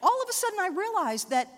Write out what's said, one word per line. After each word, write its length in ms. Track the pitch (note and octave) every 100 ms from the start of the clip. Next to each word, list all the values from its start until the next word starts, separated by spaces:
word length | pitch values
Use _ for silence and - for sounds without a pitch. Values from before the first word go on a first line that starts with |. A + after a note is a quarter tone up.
All 200 | C4+ B4+
of 60 | B4+
a 40 |
sudden, 260 | A#4+ A#4 G#4
I 100 | F#4
realized 600 | D#4 G#4+ A4 C#4+ A3 -
that 180 | B3+ B3